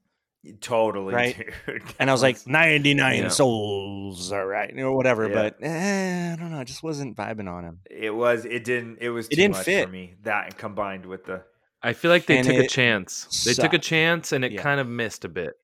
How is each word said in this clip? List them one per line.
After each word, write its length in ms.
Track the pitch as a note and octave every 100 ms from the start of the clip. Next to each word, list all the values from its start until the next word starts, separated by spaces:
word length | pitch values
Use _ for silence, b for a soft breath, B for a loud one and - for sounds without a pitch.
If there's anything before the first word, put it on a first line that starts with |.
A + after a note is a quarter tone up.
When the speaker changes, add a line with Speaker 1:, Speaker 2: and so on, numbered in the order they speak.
| _ _ _ _ - G#2
Speaker 1:
Totally, 520 | - A#2 A2 G2+ F#2+
Speaker 2:
Right? 220 | A#2 A#2+ A#2+
Speaker 1:
<laughs> 280 | - - -
dude. 160 | A#2+ - -
Speaker 2:
And 100 | C3
I 40 |
was 60 | C3
Speaker 1:
That 60 | C3
Speaker 2:
like, 80 | A#2
Speaker 1:
was 120 | -
Speaker 2:
"Ninety-nine 760 | D#3 E3 D3+ C#3+ C#3 C3+ A#2+
Speaker 3:
Yeah. 40 | F#2
Speaker 2:
souls, 1000 | F2+ C3+ A2 G#2 G2 G2 G2 G2 F2+ F#2
all 120 | G2+ F#2+
right," 320 | G#2 G#2 C3
or 140 | C3 C3
whatever. 320 | B2+ A2+ A2
Speaker 1:
Yeah. 40 |
Speaker 2:
But, 240 | G#2 G#2+ -
eh, 720 | D3 E3 G3 G3 F#3 F3+ F3
I 20 | E3
don't 160 | E3+
know. 80 | D#3
I 40 | B2+
just 180 | -
wasn't 320 | D#3+ D3 C3+ G#2
vibing 320 | G#2 A2 G2
on 140 | F2+
him. 160 | E2+ E2+ F#2+
Speaker 1:
It 220 | - G#2+
was, 300 | A2 A#2+ A#2 A2
it 180 | A#2+ A#2
didn't, 320 | B2 A#2 A2+
it 100 | A#2+
was 180 | A#2 A2+
Speaker 2:
It 40 |
Speaker 1:
too 40 | D3+
Speaker 2:
didn't 180 | G3+ F#2+
Speaker 1:
much 100 | F#2+
Speaker 2:
fit. 200 | F#3+ F#2
Speaker 1:
for 60 |
me. 240 | F#2 F2+ F#2
That 340 | G#2+ G#2 F#2 -
combined 480 | A2 G2+ G2+ F#2+ F2+
with 180 | F#2 -
the 180 | F#2 - _ _ _
Speaker 3:
I 120 | A#2+
feel 180 | A#2 E3+
like 140 | F3 -
they 120 | C3+
Speaker 2:
And 60 | B2+
Speaker 3:
took 80 | B2+
a 60 | C3
Speaker 2:
it 40 |
Speaker 3:
chance. 760 | - A#2+ G#2+ F2+ - - - A#2+
They 80 |
took 180 | A#2+ D#3
a 40 | E3
Speaker 2:
sucked. 60 | -
Speaker 3:
chance, 460 | D#3+ E3 E3+ -
and 100 | C#3+
it 80 | B2+
Speaker 2:
Yeah. 80 | G#2
Speaker 3:
kind 180 | C#3+ C#3+
of 60 | B2
missed 360 | A#2+ A2 - F#2
a 40 |
bit. 240 | E2 D#2+ -